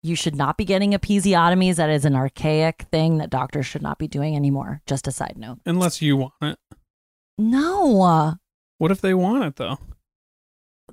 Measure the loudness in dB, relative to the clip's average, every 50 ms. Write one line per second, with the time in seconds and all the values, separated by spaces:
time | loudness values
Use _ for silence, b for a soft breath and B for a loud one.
0 | -4 -4 -4 -2 -2 -4 -2 0 -2 -2 0 -2 0 0 0 2 2 2 0 0
1 | 0 0 0 2 4 4 4 4 4 4 4 4 4 2 2 2 2 2 2 2
2 | 2 2 2 2 0 -2 _ -4 -2 0 2 2 0 0 -2 _ -10 _ 0 2
3 | 2 2 2 0 -2 -2 -4 -4 -4 -4 -4 -6 -6 -4 -6 -8 -6 -6 -6 _
4 | -8 -8 -4 -4 -4 -2 -2 0 0 0 0 -2 -4 -8 -10 -12 _ -6 -6 -4
5 | -4 -8 -8 -8 -10 -10 -10 -14 -14 -16 -16 -12 _ -2 0 0 0 0 -2 -2
6 | 0 0 0 0 -2 -6 _ _ -8 -8 -8 _ _ _ -20 _ _ _ _ _
7 | _ _ _ _ _ _ _ -2 0 2 2 2 0 0 0 2 2 4 4 6
8 | 6 6 4 4 2 0 -4 -6 _ _ _ _ _ _ _ _ 0 0 0 0
9 | 0 0 0 2 0 0 0 -2 -2 -4 -6 -8 -6 -6 -6 -8 -10 -20 -20 _
10 | _ _ _ _ _ _ _ _ _ _ _ _ _ _ _ _ _ -16